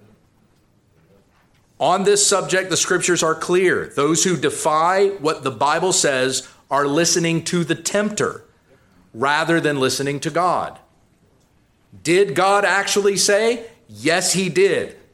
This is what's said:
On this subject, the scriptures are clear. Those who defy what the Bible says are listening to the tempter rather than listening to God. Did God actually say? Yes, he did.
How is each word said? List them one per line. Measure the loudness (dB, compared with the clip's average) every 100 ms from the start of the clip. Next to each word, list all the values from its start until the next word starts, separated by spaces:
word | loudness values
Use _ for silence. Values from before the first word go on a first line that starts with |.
| -20 _ _ _ _ _ _ _ _ _ _ _ _ _ _ _ _ -4
On | 0 2
this | 2 2 2
subject, | 0 0 -2 0
the | -2
scriptures | -2 -2 0 0
are | 0
clear. | -2 0 2 2 0 -2 -2
Those | 0 2
who | 0 0
defy | -2 -2 0 2 2 2 0
what | 0 -4 -4
the | -6
Bible | -2 0 0 0
says | 0 0 0 0 -4 -8 -16 -4
are | 0 2
listening | 2 2 0 0 -2 -2
to | -2
the | -2
tempter | -4 -2 -2 -2 -2 -4 -6 -18 _ _ _ _ _ _ -4
rather | 0 0 2 0
than | 0 0
listening | 0 -2 -4 -4
to | -4
God. | -2 0 -2 -4 -10 _ _ _ _ _ _ _ _ _ _ _ -8
Did | 0 2 2 2
God | 2 2 2
actually | 0 0 0 0 2
say? | 2 2 2 -2 -6 -20 -20
Yes, | -6 0 0 0
he | -2 0
did. | 2 2 2 -4 -12 _